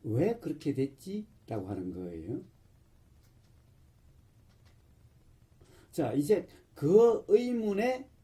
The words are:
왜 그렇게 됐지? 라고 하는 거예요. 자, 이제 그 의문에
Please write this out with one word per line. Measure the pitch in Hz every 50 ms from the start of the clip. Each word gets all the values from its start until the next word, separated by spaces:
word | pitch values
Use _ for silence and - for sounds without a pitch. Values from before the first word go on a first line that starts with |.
| _
왜 | 110 107 123 160 214 233 233
그렇게 | - 160 - - - 156 139
됐지? | 127 135 139 - - - 190 190 214 214 - - - _
라고 | - 113 107 92
하는 | 92 104 92 90 92
거예요. | 87 90 90 87 87 82 78 92 - 180 - - _ - - - - - _ _ - - - - - - - - - - - - - - _ - - - - - _ _ _ - - - - - _ - - - - - - - - - - - - - - - _ - - - - _ - _ - - - - - - - -
자, | - - 151 120 117
이제 | 139 147 147 214 185 175 - - - - _ -
그 | - 139 143 180 214 233 233 220 - -
의문에 | - 196 226 247 247 247 233 220 208 196 196 220 254 254 254 269 - - _